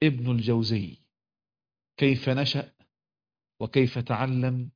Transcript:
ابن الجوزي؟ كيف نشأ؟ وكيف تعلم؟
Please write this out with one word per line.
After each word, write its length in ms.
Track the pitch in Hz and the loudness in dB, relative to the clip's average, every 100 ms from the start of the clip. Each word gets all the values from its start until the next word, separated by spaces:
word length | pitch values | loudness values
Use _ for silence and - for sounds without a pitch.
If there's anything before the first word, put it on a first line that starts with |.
ابن 280 | 156 127 123 | 2 2 0
الجوزي؟ 680 | 120 113 117 110 110 87 - _ _ _ _ _ _ _ _ _ - | 0 2 2 2 -2 -4 -10 _ _ _ _ _ _ _ _ _ 0
كيف 320 | 139 127 135 | 2 2 0
نشأ؟ 420 | 131 143 139 - _ _ _ _ _ _ _ _ - | -2 -2 -4 -6 _ _ _ _ _ _ _ _ -10
وكيف 380 | 113 135 127 123 | -2 2 2 0
تعلم؟ 680 | 120 123 131 127 127 127 123 | -4 -2 -2 0 0 -2 -6